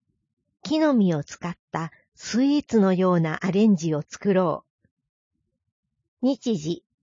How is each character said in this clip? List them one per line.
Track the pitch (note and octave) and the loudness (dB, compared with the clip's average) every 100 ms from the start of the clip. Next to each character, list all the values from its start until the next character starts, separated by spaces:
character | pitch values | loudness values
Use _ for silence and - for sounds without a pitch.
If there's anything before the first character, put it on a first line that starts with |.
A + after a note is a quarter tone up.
| _ _ _ _ _ _ | _ _ _ _ _ _
木 | - D#4 | -4 0
の | D#4 | 2
実 | B3+ F#3+ | 2 2
を | D#3 | 0
使 | - - F3 | -4 -10 -12
っ | F3 _ | -12 _
た | D#3 E3 - _ _ | -10 -10 -12 _ _
ス | - G#3+ | -6 -2
イ | C#4 D4 | 0 0
ー | - | 0
ツ | A3+ | 2
の | F#3+ | 2
よ | F3+ F#3 | 2 2
う | F3+ | 2
な | D#3+ D#3 | 0 -4
ア | F#3+ | -2
レ | F3+ A3 | 2 4
ン | F#3 | 2
ジ | E3 | 0
を | D3+ | -4
作 | - - G3+ | -6 -6 0
ろ | F#3 F3+ - - _ _ _ _ _ _ _ _ _ _ _ _ _ _ _ | 0 0 -4 -10 _ _ _ _ _ _ _ _ _ _ _ _ _ _ _
う。 | B3 | -2
日 | C#4 B3 G#3 | -2 -2 -4
時、 | D3+ F3 _ _ | -4 -8 _ _